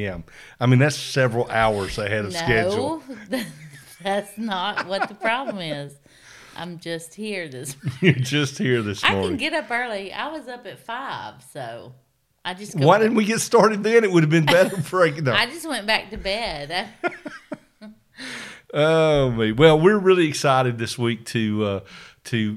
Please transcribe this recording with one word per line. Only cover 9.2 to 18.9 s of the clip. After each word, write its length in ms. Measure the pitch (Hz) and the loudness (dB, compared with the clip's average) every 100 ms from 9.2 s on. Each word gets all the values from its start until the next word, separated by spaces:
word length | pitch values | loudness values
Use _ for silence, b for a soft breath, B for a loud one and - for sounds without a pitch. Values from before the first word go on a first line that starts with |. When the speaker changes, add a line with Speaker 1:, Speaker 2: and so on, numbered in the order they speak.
| - | -2
Speaker 2:
can 60 | 277 | -2
get 160 | 294 | -4
up 180 | 311 311 | -4 -4
early. 420 | 240 247 202 196 | -6 -6 -8 -10
I 160 | - 269 311 | -10 -10 -10
was 120 | 240 | -12
up 180 | 247 202 | -16 -16
at 140 | - | -16
five, 540 | - 240 269 - 107 - - | -12 -12 -10 -10 -12 -16 -18
so 420 | 147 120 117 98 127 _ _ _ _ | -14 -12 -12 -16 -20 _ _ _ _
I 100 | 175 | -12
just 220 | 185 208 165 | -10 -10 2
go 80 | 139 | 4
Speaker 1:
Why 80 | 202 | 6
Speaker 2:
back. 60 | |
Speaker 1:
didn't 140 | 220 226 | 4 2
we 80 | 208 | 2
get 140 | 226 | -2
started 440 | - 233 208 208 | 4 6 6 4
then? 180 | 208 233 | 4 4
It 80 | 214 | 6
would 140 | 175 | 4
have 60 | 151 | 4
been 160 | 165 151 | 4 6
better 300 | 175 185 190 | 6 4 0
Speaker 2:
<laughs> 60 | |
Speaker 1:
for, 260 | - 180 165 | -2 2 2
no. 240 | 147 139 | 2 0
Speaker 2:
I 140 | 120 240 | 2 0
just 220 | 330 330 | -4 -8
went 180 | 240 208 | -6 0
back 240 | 214 - | -2 -2
to 60 | 214 | -10
bed. 720 | 196 208 220 156 147 180 208 - | -6 -6 -6 -8 -6 -6 -8 -8
<laughs> 40 | 359 - - - - - _ _ 214 220 _ B 262 B B B - | -8 -8 -12 -18 -14 -16 _ _ -20 -20 _ B -14 B B B -6
Speaker 1:
Oh, 600 | 147 156 | 0 2